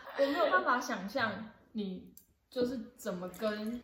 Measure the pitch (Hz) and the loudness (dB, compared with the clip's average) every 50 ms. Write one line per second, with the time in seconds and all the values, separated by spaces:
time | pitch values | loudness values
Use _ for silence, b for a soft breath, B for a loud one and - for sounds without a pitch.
0 | - - - 277 277 277 294 349 320 - - 381 - 294 247 247 - - 233 190 | -14 -6 0 2 2 4 4 4 4 6 6 6 6 4 2 2 2 -2 -4 -4
1 | 180 202 - 269 233 214 196 190 - - - - _ _ - 220 202 190 185 180 | -4 -4 0 0 0 0 0 -4 -8 -12 -16 -20 _ _ -6 -4 -4 -4 -6 -8
2 | - - - - - _ _ _ _ _ - 254 247 247 269 233 - - - - | -12 -16 -18 -20 -20 _ _ _ _ _ -2 0 0 0 0 -4 -8 -10 -14 -8
3 | - 214 190 175 185 180 - - 220 214 208 214 214 220 240 247 | -6 -6 -4 -4 -6 -8 -4 -2 -2 -2 -2 -2 -4 -6 -6 -8